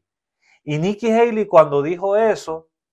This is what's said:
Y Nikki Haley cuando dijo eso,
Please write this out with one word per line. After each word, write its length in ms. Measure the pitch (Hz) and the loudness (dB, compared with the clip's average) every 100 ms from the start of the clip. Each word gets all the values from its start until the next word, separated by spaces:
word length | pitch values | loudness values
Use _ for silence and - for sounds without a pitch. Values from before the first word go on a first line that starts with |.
| _ _ _ _ _ _ | _ _ _ _ _ _
Y 140 | - 147 | -8 -4
Nikki 340 | 175 202 233 | -4 -4 -2
Haley 360 | 220 240 220 202 | 2 2 0 2
cuando 340 | 170 151 143 | 4 4 2
dijo 380 | 143 175 196 208 | -2 -4 -2 0
eso, 500 | 226 175 - 160 165 _ _ | 0 -2 -6 -12 -14 _ _